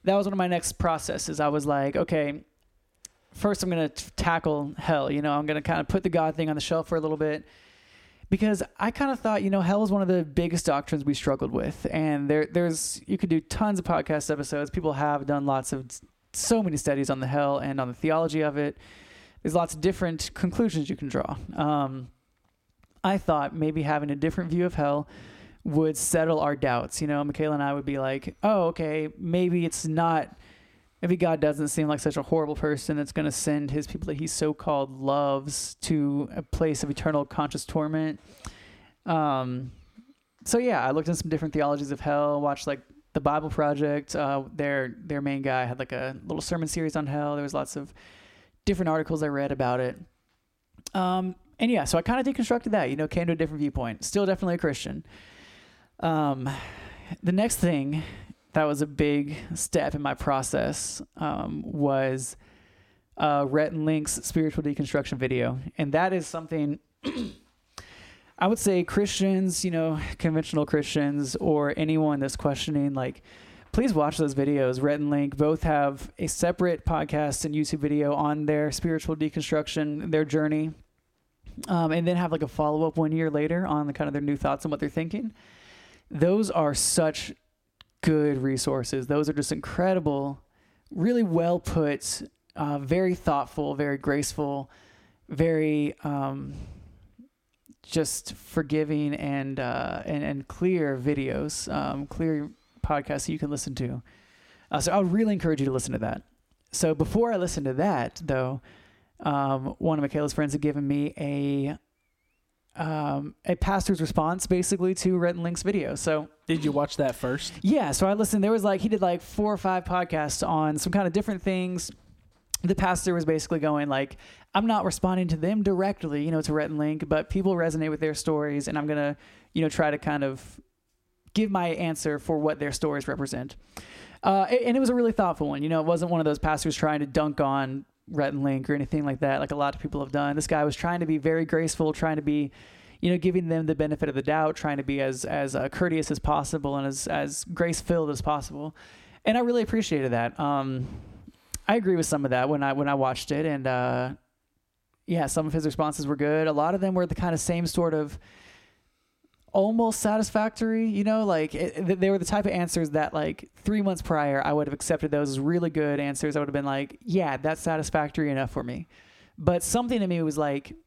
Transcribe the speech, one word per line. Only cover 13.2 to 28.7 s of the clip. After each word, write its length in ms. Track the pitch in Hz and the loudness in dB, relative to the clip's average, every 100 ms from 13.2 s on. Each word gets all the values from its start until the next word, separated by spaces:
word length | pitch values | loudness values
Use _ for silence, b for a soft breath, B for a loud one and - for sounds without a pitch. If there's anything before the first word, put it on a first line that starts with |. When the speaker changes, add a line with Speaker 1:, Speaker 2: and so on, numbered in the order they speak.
| 180 | 2
Speaker 1:
do 120 | 165 | 0
tons 380 | - - 214 190 | 0 0 0 0
of 40 | |
podcast 460 | 170 165 - 151 - | 0 0 0 -2 0
episodes. 400 | 147 143 147 147 | -2 -2 -4 -2
People 220 | 143 156 | -2 -2
have 320 | 139 147 147 139 | 0 0 0 0
done 200 | 143 139 | 0 2
lots 260 | 135 127 | 0 -2
of, 180 | 135 127 - - _ _ | -6 -8 -16 -20 _ _
so 300 | - - 226 | -6 2 2
many 140 | 190 151 | 2 0
studies 340 | - 139 135 | 0 0 0
on 80 | 135 | -2
the 80 | 131 | 0
hell 320 | 147 143 143 | 0 2 0
and 220 | 139 135 | -2 -4
on 80 | 127 | -4
the 60 | |
theology 460 | 120 156 160 165 156 | -2 0 2 2 0
of 160 | 151 143 | 0 0
it. 200 | 147 - B B B B B B | -4 -6 B B B B B B
There's 140 | - 165 | 0 0
lots 180 | 165 | 0
of 60 | 156 | 0
different 500 | 175 190 175 156 - | 0 2 -2 -2 -8
conclusions 560 | - 180 180 226 160 143 | -2 -2 2 2 2 -2
you 60 | |
can 140 | - 139 | -4 -2
draw. 260 | 135 - - - - | -2 -2 -6 -8 -2
Um, 500 | 151 147 135 131 127 _ _ _ _ _ _ _ _ _ | 0 2 -2 -6 -12 _ _ _ _ _ _ _ _ _
I 160 | 190 196 | 0 0
thought 340 | - 151 143 | 2 0 0
maybe 300 | 160 156 156 | 0 0 0
having 280 | 147 151 147 | 0 0 0
a 20 | |
different 360 | 143 160 175 175 | 0 0 0 -2
view 140 | 170 | 0
of 100 | 180 | 0
hell 340 | 165 143 147 151 B B B B B | 2 0 0 -4 B B B B B
would 320 | 196 151 156 151 | 0 2 2 0
settle 420 | - 165 160 156 | 0 2 4 2
our 160 | 151 | 2
doubts. 460 | 143 135 120 - - | 2 2 0 -2 -4
You 60 | 151 | -2
know, 160 | 147 | 0
Michaela 300 | 147 143 156 | -2 -2 0
and 80 | 147 | 0
I 100 | 143 | 0
would 100 | 143 | -2
be 140 | 139 139 | -2 -2
like, 380 | 131 135 - - | -2 -2 -6 -2
"Oh, 240 | 208 208 | 2 4
okay, 400 | 170 | 2